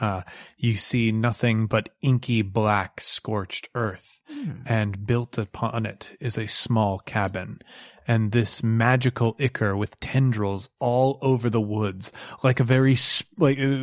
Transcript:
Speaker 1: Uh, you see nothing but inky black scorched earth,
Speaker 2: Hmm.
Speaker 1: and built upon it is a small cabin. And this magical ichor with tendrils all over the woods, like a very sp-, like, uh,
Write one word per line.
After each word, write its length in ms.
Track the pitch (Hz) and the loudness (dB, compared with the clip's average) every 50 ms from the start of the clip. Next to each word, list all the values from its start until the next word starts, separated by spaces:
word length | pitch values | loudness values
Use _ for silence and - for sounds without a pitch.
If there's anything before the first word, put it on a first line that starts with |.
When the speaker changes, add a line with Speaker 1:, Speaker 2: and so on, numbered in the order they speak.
Speaker 1:
Uh, 220 | 117 104 95 92 - - - - - - _ | -2 -2 -2 -4 -6 -10 -16 -20 -20 -20 _
you 180 | - - 117 110 | -2 0 0 0
see 380 | 98 - - - 123 113 113 | 0 -2 -2 0 0 2 2
nothing 540 | 110 110 113 120 110 - - 117 113 110 110 101 | 2 2 0 0 0 0 2 2 2 2 2 0
but 220 | - 110 104 - - _ | 0 0 -2 -4 -8 _
inky 400 | - 139 127 120 - - 120 110 | 0 2 2 2 0 0 0 0
black 580 | 104 98 95 113 107 107 104 101 92 - - - | 0 0 0 2 2 2 2 2 0 -4 -8 -12
scorched 680 | - - - - - - 110 104 92 - - - - - - | -10 -8 -8 -8 -6 -4 -4 -4 -4 -6 -10 -12 -14 -10 -6
earth, 440 | 120 113 104 92 - - - - - _ - | -4 -4 -4 -6 -8 -14 -20 -20 -20 _ -16
Speaker 2:
Hmm. 340 | 302 294 269 160 131 127 - | -12 -10 -8 -8 -8 -8 -4
Speaker 1:
and 400 | - 117 110 107 101 101 98 101 | -2 0 0 0 -2 -4 -4 -2
built 320 | 104 120 120 120 - - - | -2 0 -2 -2 -4 -6 -8
upon 480 | 107 - - - 117 110 117 117 110 | -8 -8 -6 -6 -6 -4 -4 -4 -4
it 300 | 110 - - - - - - | -6 -8 -12 -18 -20 -14 -8
is 160 | - 120 107 110 | -8 -6 -6 -4
a 100 | 110 104 | -6 -4
small 500 | - - - - 120 110 107 101 95 95 | -4 -4 -2 0 2 2 2 2 0 -4
cabin. 640 | - - - 110 101 95 98 92 92 107 - - - - - - - - - - _ - | -6 -6 -2 -2 -2 -2 -4 -6 -8 -10 -14 -16 -20 -20 -20 -20 -20 -20 -20 -10 _ 0
And 240 | 117 113 110 104 | 0 2 2 2
this 300 | 107 120 113 - - - | 2 0 0 0 -4 -4
magical 760 | - 113 113 113 113 120 127 127 123 127 - - 120 113 - - | -2 0 2 2 4 4 2 2 2 0 0 2 0 0 0 0
ichor 380 | 139 127 - - 113 101 98 | -2 -2 -2 0 0 0 0
with 240 | 101 104 - - - | -2 -4 -4 -6 -10
tendrils 680 | - - - 151 135 127 117 107 104 98 98 98 104 - _ _ | -8 -2 0 2 2 2 2 0 -2 -2 -4 -4 -8 -12 _ _
all 380 | 127 123 120 127 131 135 135 135 | -2 0 2 4 2 2 2 0
over 260 | 135 135 131 117 113 120 | 0 2 2 2 2 2
the 100 | 107 113 | 2 0
woods, 500 | 107 104 104 107 107 98 95 95 - - - - - - - - | 0 0 -2 -2 -2 -4 -4 -6 -10 -10 -10 -14 -16 -16 -6 0
like 160 | - 131 127 - | 2 2 4 4
a 60 | 127 | 4
very 320 | 117 131 131 131 135 131 123 | 4 4 6 6 6 4 4
sp-, 320 | - - - - - - _ - | 4 2 2 0 0 -4 _ 2
like, 200 | 160 135 139 135 | 2 2 4 2
uh, 20 | 135 135 139 131 | 0 0 0 -2